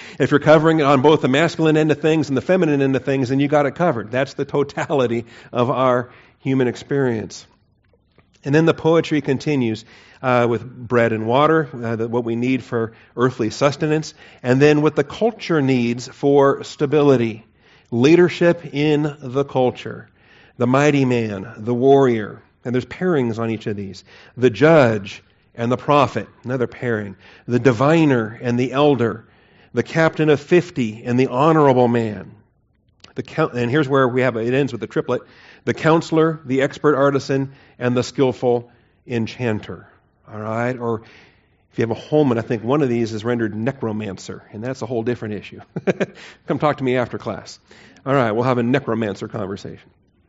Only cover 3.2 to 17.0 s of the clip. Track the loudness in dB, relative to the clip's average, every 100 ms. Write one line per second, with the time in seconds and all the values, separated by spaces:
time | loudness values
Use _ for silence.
3.2 | -2 0 2 2 0 0 -2 -2 -4 -4
4.2 | -4 -6 -4 -4 -4 -6 -4 0 0 -2
5.2 | -6 -18 -8 -2 0 2 2 0 -2 -14
6.2 | _ _ -2 0 0 -2 -4 -2 -2 -2
7.2 | -8 -16 -20 _ _ _ _ _ _ _
8.2 | _ _ 0 2 2 2 2 2 2 -2
9.2 | -2 -2 -2 0 0 -4 -10 -20 -20 _
10.2 | 0 2 2 -2 -6 -16 -2 2 2 0
11.2 | 0 2 4 2 -2 -8 -6 -6 -4 -4
12.2 | -4 -4 -2 -2 -4 -6 -6 -10 _ -2
13.2 | 0 0 -4 0 0 0 -2 -2 -4 -14
14.2 | -20 -8 0 4 6 4 2 0 -4 -4
15.2 | -4 -4 -4 0 2 2 0 -4 -8 -2
16.2 | 2 4 4 0 -8 -6 0 4